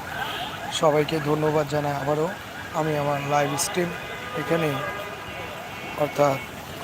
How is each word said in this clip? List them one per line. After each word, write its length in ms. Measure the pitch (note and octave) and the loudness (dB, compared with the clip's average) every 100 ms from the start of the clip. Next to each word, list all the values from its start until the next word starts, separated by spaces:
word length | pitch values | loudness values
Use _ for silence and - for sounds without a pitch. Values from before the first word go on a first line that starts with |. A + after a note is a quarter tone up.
| - - - - - - - - | -8 -6 -4 -4 -6 -6 -4 2
সবাইকে 360 | D#3+ D3 D3 D#3+ D3 | 4 6 4 2 2
ধন্যবাদ 360 | D3+ D#3 D#3 C#3+ | 2 4 4 2
জানাই 200 | D3 D3 C#3+ | 0 0 0
আবারও। 260 | C3+ D3+ E3 G3+ - - - E3 | 2 2 0 -2 -10 -10 -4 0
আমি 140 | D#3 D3+ | 2 2
আমার 180 | C#3+ C#3+ C#3+ | 2 0 2
লাইভ 180 | D3 C#3+ C#3+ | 4 4 2
স্ট্রিম 260 | - - F3 E3+ - - - - | 0 0 -2 -2 -8 -8 -6 -4
এখানেই, 360 | C#3+ E3 D#3+ C3+ A#2+ - - - - - - - - - - - | 0 2 2 0 -2 -6 -8 -10 -10 -10 -8 -10 -10 -10 -8 -2
অর্থাৎ 340 | D3 - C#3+ C3+ - - - - | 0 4 4 4 -2 -10 -10 -6